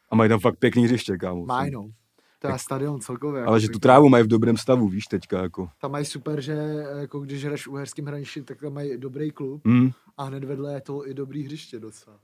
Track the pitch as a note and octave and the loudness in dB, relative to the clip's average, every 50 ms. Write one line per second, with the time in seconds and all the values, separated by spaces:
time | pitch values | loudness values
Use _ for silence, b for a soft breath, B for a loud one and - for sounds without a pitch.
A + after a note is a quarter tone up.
0 | _ - - A2+ A2 G#2+ A2+ G2+ G#2 A#2+ - - - A#2+ A2+ A#2+ A#2+ A#2 B2 A2 | _ 0 2 4 4 6 4 4 2 2 2 2 2 2 4 4 4 4 2 0
1 | - - G2 E2+ F#2+ F#2 F2+ F2 F2 B2 B2 B2+ C#3 C#3+ C#3 A2 G2+ A2 A2 _ | -2 -4 -6 -4 -4 -6 -6 -6 -6 -6 -4 -4 -4 -6 -8 -10 -12 -16 -18 _
2 | _ _ _ _ _ _ _ _ - - - B2+ - - C3+ C3+ C#3 D3 C#3+ B2+ | _ _ _ _ _ _ _ _ -8 -6 -6 -6 -8 -8 -6 -6 -4 -6 -6 -8
3 | - - B2 A#2 C#3+ D3 C#3+ C3 A#2+ A2+ A2 A2 G#2+ G#2+ A2+ G#2+ - B2 B2 C#3 | -10 -10 -10 -8 -8 -6 -6 -4 0 2 2 2 2 0 0 4 6 8 10 10
4 | D3 C#3 B2+ A#2+ A2+ G#2+ A#2 A2 A2+ A#2 A2+ A2+ - - C3 B2+ A2 G2 F#2 G2+ | 10 10 10 8 8 6 4 4 4 2 2 2 2 2 2 4 2 2 0 -2
5 | - - - F#2 - - G#2 F#2 F#2 F2 - - F#2+ E2+ - _ - C3+ C#3+ D3 | -6 -4 -6 -6 -4 -4 -4 -4 -4 -4 -6 -8 -10 -10 -10 _ -10 -8 -6 -8
6 | D3 D3 - D3+ - D#3 D3+ D3 B2+ D3+ D#3 D3+ D3+ D3+ D3+ D3+ D3+ C#3 C#3+ C#3+ | -8 -8 -10 -10 -10 -8 -8 -8 -6 -6 -6 -6 -6 -6 -8 -8 -10 -10 -10 -10
7 | C#3+ C3+ - C#3+ C#3 C3+ C#3+ C#3 C#3 D3 D3 C#3 - C3 C#3 C#3 C#3 C3 - - | -10 -10 -10 -12 -10 -10 -10 -8 -8 -8 -8 -8 -10 -10 -12 -12 -12 -12 -12 -12
8 | D3 D3 C#3+ D3 C#3 - - D#3 B2+ - C3 - D3 D3 C#3 C#3+ D3 C#3+ B2 A#2+ | -10 -10 -10 -10 -12 -12 -14 -14 -14 -14 -14 -14 -12 -12 -10 -8 -8 -8 -8 -8
9 | C3 C3+ B2+ C#3 D3+ D3+ - - C#3+ C3 C#3 D3 - A2 A#2+ B2 B2+ C3 B2+ b | -10 -10 -8 -8 -8 -8 -8 -8 -8 -10 -8 -2 0 2 4 4 4 2 0 b
10 | b b b - C#3 C3+ C3+ C#3 C3+ C3 C#3 C3+ C#3+ C#3+ C#3+ C3+ C#3 - C#3 C#3+ | b b b -12 -12 -10 -10 -10 -10 -10 -10 -8 -8 -8 -10 -10 -10 -10 -12 -10
11 | C#3 C3+ C3 C3+ C#3 C3 C3+ D3+ C#3 C#3 D3+ D#3 - - - A2+ A2 G#2+ - - | -10 -12 -12 -12 -12 -10 -10 -10 -10 -10 -12 -16 -16 -16 -16 -16 -16 -16 -20 -20
12 | _ _ _ _ | _ _ _ _